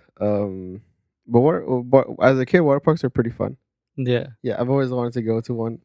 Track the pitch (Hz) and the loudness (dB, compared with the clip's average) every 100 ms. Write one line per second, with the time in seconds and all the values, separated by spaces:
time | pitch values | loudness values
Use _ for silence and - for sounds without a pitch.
0 | _ - 104 104 101 95 92 98 - _ | _ -4 -2 0 -2 -8 -12 -14 -18 _
1 | _ _ - 120 143 175 - 127 123 135 | _ _ 0 4 4 0 -2 -4 4 4
2 | 127 - 123 131 127 180 156 143 160 156 | 4 2 4 4 2 2 4 2 2 0
3 | 131 - 117 - 104 135 _ _ _ - | 0 -2 -2 -4 -6 -8 _ _ _ -6
4 | 123 120 - 117 123 98 123 139 131 123 | -2 -2 -4 -10 -8 -4 -2 0 -2 -4
5 | 120 120 110 113 113 117 113 117 | -4 -4 -2 -4 -4 -6 -6 -8